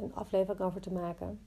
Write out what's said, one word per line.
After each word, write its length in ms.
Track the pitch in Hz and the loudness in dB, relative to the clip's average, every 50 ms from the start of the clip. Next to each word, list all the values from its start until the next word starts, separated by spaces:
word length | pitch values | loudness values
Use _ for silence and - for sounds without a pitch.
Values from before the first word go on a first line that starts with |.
een 140 | 196 - - | -6 -6 -4
aflevering 460 | - - - - 190 190 185 202 196 | -6 -4 2 4 4 4 4 2 2
over 200 | 190 185 180 196 | 2 0 0 -2
te 100 | - 185 | -4 -2
maken. 480 | 185 175 175 170 170 - 180 185 208 214 - | -2 0 0 -2 -4 -4 -6 -6 -6 -8 -12